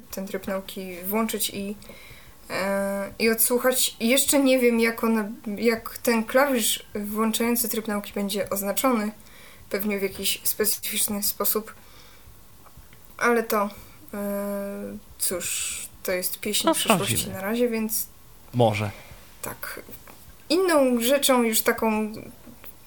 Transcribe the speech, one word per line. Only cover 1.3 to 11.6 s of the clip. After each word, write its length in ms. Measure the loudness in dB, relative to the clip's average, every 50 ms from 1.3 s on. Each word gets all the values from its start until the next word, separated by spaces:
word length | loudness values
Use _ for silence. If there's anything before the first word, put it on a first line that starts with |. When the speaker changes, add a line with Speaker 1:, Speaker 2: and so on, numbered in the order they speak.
| -2 -2 -4 -4
Speaker 1:
i, 260 | -4 -4 -6 -6 -8 -10 -12 -16 -18 -20 -20 -20 -20 -20 -20 -20 -20 -20 -12 -8
e, 600 | -4 -4 -2 0 0 0 0 -2 -2 -4 -6 -8 -4 0
i 100 | 0 2
odsłuchać. 640 | 2 2 2 2 2 2 2 2 2 2 0 -2 -2 0
Jeszcze 400 | 2 4 4 4 4 4 4 4
nie 200 | 6 6 6 6
wiem, 200 | 6 4 4 4
jak 240 | 2 2 0 0 0
on, 320 | 2 2 2 0 -2 -6 -10 -8 -8 -6 0
jak 400 | 2 2 2 2 -2 -8 -12 -4
ten 260 | -2 0 2 2 0
klawisz 600 | 2 4 4 4 4 4 2 0 0 -2 -4 -6 -8 -8
włączający 760 | -8 -6 -4 -2 0 0 0 0 0 0 0 0 0 0 -2
tryb 180 | -2 -4 -4 -2
nauki 260 | -4 -4 -6 -6 -4
będzie 360 | -4 -4 -2 -2 -2 -2 -2
oznaczony, 640 | -2 -2 -2 -2 -2 0 2 2 2 2 0 -2 -4 -8 -14 -20 -20 -20 -20 -20 -20 -20 -10 -6
pewnie 300 | -6 -4 -2 -2 -2 0
w 40 | -2
jakiś 380 | -4 -4 -4 -2 -2 -2 -2 -2
specyficzny 800 | -2 -2 0 0 0 0 -2 -4 -6 -4 -2 -2 -2 -2 -2 -2
sposób, 500 | -2 -2 -2 -2 -2 0 -2